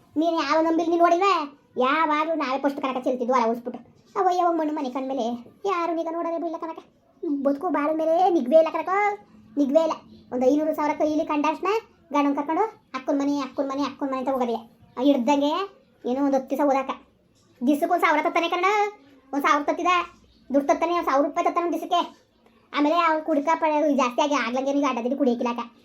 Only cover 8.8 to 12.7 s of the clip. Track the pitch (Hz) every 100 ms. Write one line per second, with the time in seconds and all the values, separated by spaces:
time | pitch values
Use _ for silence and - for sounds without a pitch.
8.8 | 320 381 415 415 - - - - 277 294
9.8 | 320 - - - - 247 254 294 311 311
10.8 | 302 302 311 302 320 302 294 294 359 440
11.8 | - _ - 285 285 277 285 320 440